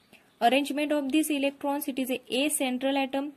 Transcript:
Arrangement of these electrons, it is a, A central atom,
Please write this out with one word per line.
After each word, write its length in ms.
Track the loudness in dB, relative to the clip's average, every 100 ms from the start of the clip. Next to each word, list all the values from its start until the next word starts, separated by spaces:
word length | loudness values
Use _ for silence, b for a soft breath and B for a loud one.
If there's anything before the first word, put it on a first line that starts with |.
| b b b _
Arrangement 520 | 4 4 2 -2 0
of 180 | 0 2
these 180 | 2 2
electrons, 560 | 0 0 -2 -2 -2 -4
it 120 | -4
is 120 | -2
a, 100 | -4 -2
A 200 | -2 0
central 500 | 0 -2 -2 0 0
atom, 340 | 0 -2 -6